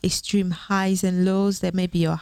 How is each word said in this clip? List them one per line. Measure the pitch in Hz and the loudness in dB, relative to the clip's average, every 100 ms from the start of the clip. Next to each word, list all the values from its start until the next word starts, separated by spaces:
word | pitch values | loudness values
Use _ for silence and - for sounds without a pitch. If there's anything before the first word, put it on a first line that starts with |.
extreme | 185 - - 202 180 | -4 -4 -2 0 0
highs | 170 - 196 190 190 | -4 -2 0 2 2
and | 185 180 | 0 2
lows, | 185 190 196 190 | 2 2 0 0
that | 185 | -2
maybe | 180 180 170 | -2 0 0
you're | 160 160 | 0 0